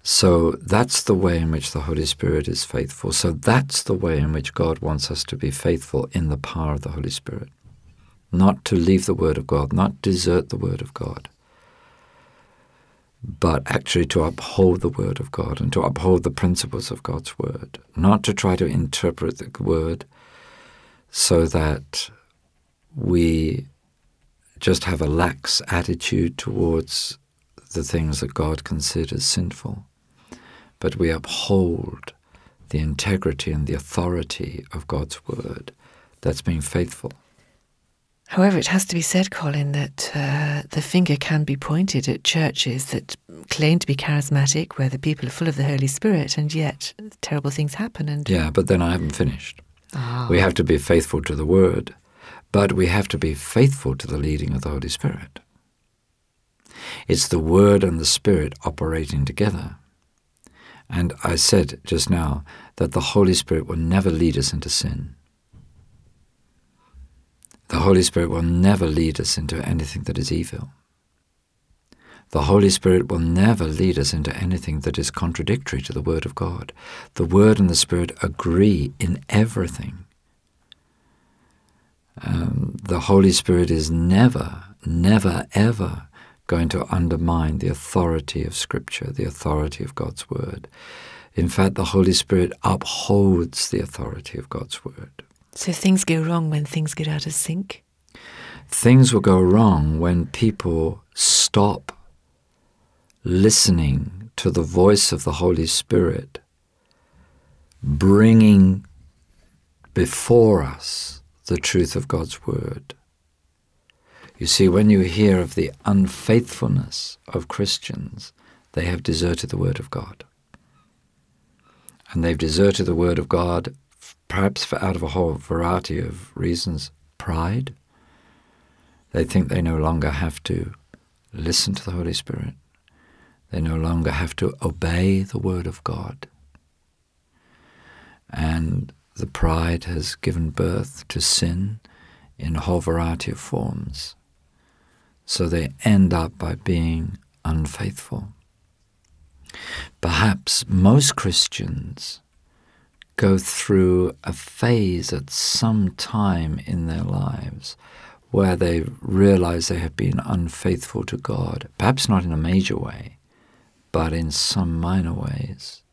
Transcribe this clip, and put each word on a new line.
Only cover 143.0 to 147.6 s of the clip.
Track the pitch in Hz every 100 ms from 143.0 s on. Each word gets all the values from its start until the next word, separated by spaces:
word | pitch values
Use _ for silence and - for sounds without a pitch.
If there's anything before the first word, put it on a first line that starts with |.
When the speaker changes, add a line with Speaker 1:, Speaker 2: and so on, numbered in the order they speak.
| 82 82 -
Speaker 1:
of | -
forms. | - - - - - 69 - - _ _ _ _ _ _ _ _ _ _ -
So | - 85
they | 82 69 -
end | 110 101 92
up | 85 82 -
by | 80
being | 85 - 85 82 80 80 - _ _
unfaithful. | 80 78